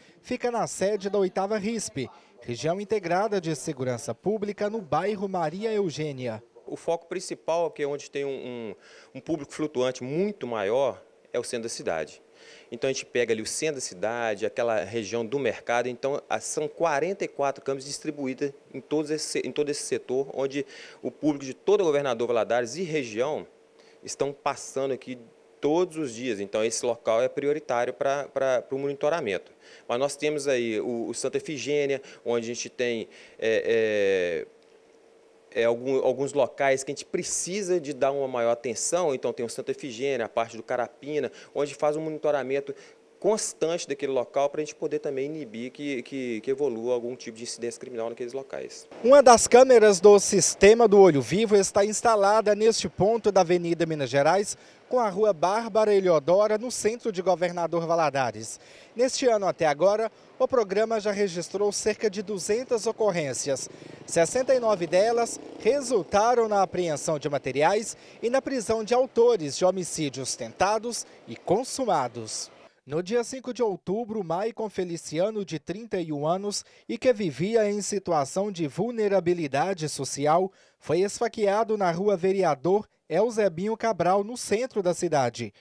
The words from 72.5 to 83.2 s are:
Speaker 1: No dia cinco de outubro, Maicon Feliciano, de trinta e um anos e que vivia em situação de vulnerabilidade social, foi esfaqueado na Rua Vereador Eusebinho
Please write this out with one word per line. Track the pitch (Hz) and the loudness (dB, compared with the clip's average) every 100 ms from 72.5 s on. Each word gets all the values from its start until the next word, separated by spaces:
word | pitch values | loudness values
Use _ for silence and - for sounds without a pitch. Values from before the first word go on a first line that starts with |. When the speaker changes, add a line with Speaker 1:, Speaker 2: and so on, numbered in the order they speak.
| - - _ - | -16 -20 _ -8
Speaker 1:
No | 151 | -6
dia | 180 240 | -2 -2
cinco | 226 262 254 | -2 -8 -10
de | 233 | -2
outubro, | 226 180 - 208 226 220 | -2 -2 -4 -4 -4 -6
Maicon | 170 170 226 233 214 | -4 -4 -4 -6 -6
Feliciano, | - 180 165 - 151 202 214 | -6 -6 -8 -6 -2 -2 -2
de | 190 156 | -6 -8
trinta | - 185 233 190 | -8 -10 -6 -6
e | 170 | -4
um | 147 151 | -4 -2
anos | 185 202 196 - - - | -2 -4 -8 -10 -16 -10
e | 233 | 0
que | 262 | 0
vivia | 214 185 127 190 226 208 | 2 -2 -2 0 2 2
em | 208 | 0
situação | 190 202 185 165 139 185 208 | -4 -4 0 0 0 -2 -4
de | 175 151 | -4 -6
vulnerabilidade | 160 226 233 208 190 170 175 147 135 165 185 156 | -4 -4 -2 0 2 2 0 0 0 0 -2 -6
social, | - 135 139 147 170 190 - _ _ | -6 -8 -2 2 2 0 -6 _ _
foi | - 170 | -2 0
esfaqueado | 202 - 233 220 196 208 214 214 | 0 -2 -4 0 0 2 0 0
na | 185 | 0
Rua | 165 208 | 0 0
Vereador | 190 190 196 175 139 151 202 - _ - | 2 2 2 2 2 2 0 -2 _ -2
Eusebinho | 160 | 0